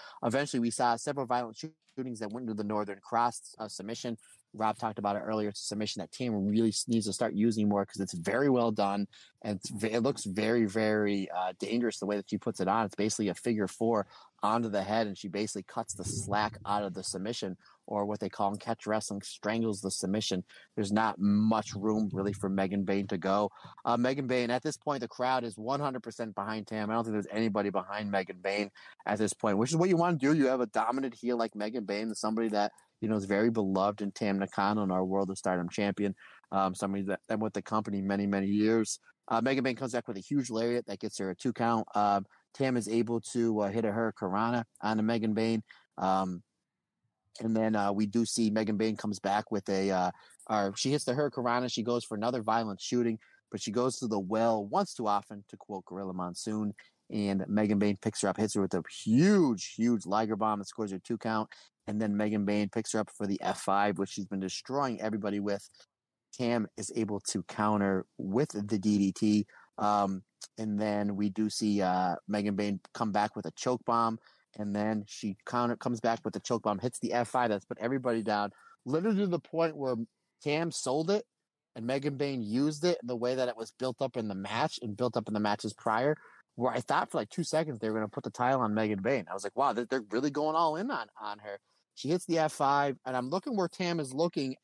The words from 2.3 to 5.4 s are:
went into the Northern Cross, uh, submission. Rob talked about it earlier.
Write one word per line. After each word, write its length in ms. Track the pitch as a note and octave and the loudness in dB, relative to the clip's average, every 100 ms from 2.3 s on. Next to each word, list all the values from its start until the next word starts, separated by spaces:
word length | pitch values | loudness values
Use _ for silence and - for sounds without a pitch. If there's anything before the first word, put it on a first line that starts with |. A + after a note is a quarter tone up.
went 120 | A#2 | -6
into 100 | A#2+ | -4
the 100 | G#2+ | -4
Northern 360 | G#2 G#2+ G2+ G2 | -2 -2 -2 -6
Cross, 540 | - A#2 A#2+ - - - | -2 2 2 -2 -16 -12
uh, 80 | A2 | -10
submission. 500 | - G2 A#2 A#2+ A2+ - - _ | -10 -8 -8 -8 -8 -12 -20 _
Rob 240 | G#2+ G#2+ G#2+ | -2 -2 0
talked 200 | A2 G#2 | -4 -2
about 180 | G2+ G2+ | -2 0
it 40 | |
earlier. 300 | - A2 | -2 -2